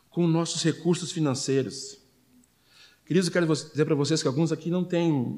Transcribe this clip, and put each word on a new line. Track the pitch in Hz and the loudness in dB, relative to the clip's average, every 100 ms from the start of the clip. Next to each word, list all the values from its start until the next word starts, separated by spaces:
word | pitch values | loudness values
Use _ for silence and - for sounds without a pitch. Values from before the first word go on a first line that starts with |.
| _ | _
com | - 175 | 0 2
nossos | 160 165 156 | 2 0 -2
recursos | 165 143 170 175 151 | -2 0 0 0 -2
financeiros. | - 151 123 - 135 110 - - - _ _ _ _ _ _ _ _ - _ _ | -2 0 0 0 0 0 -8 -14 -18 _ _ _ _ _ _ _ _ -20 _ _
Queridos, | 160 175 | 2 2
eu | |
quero | 180 165 | 0 2
vo-, | |
dizer | 156 - 135 156 | 0 -2 -2 0
pra | 147 | 2
vocês | 139 151 | 2 2
que | 147 | 0
alguns | 131 165 | 2 0
aqui | 156 175 | 0 -2
não | 180 | -2
têm | 180 170 170 147 117 | 0 0 2 0 -2